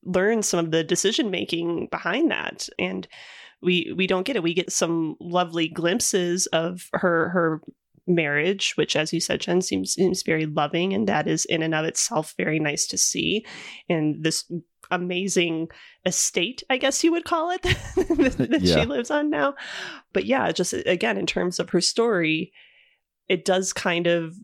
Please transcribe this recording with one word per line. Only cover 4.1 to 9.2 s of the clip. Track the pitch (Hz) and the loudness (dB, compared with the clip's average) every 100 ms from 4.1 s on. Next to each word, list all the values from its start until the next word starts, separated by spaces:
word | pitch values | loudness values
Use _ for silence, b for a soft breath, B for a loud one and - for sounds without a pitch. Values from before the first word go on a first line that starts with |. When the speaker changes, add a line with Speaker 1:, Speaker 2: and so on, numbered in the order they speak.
| 190 185 | 0 0
Speaker 1:
get | 254 | 0
it. | |
We | 170 | 0
get | 170 175 | 0 -2
some | - 170 165 160 - | -2 0 0 -2 -4
lovely | 175 180 180 165 160 | -2 0 0 0 -2
glimpses | 165 170 214 - 196 175 175 180 | 0 0 2 2 0 0 0 2
of | 165 165 180 - | 0 0 -4 -6
her, | - 185 165 165 | 0 2 2 2
her | 180 165 156 - _ _ _ - | 2 2 0 -8 _ _ _ 0
marriage, | 170 151 147 165 196 - - | 2 4 2 2 0 -2 0
which, | 156 151 | 0 0
as | 156 | 0
you | |
said, | 165 | -2